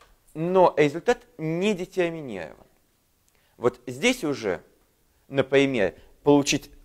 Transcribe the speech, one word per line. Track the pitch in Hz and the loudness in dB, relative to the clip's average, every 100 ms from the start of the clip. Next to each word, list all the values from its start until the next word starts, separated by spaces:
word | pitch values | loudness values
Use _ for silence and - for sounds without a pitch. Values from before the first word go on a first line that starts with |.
| _ _ _ | _ _ _
но | 151 170 185 175 - | -8 0 4 4 4
результат | 151 160 - 247 - - | 0 0 -2 -4 -6 -10
не | 160 170 208 | -6 -2 -2
детерминирован. | 180 180 185 170 165 135 95 76 - - _ _ _ _ _ _ _ _ - | -4 -6 -4 -4 -4 -10 -12 -12 -16 -20 _ _ _ _ _ _ _ _ -4
Вот | 120 - - | -4 -4 -8
здесь | 127 233 254 151 | -4 -2 -2 -4
уже, | 120 107 85 - _ _ _ _ _ _ | -4 -4 -6 -10 _ _ _ _ _ _
например, | 135 131 139 139 123 92 - - _ | -4 0 2 2 2 -2 -4 -16 _
получить | 147 143 139 147 - - | 2 4 2 -4 -6 -20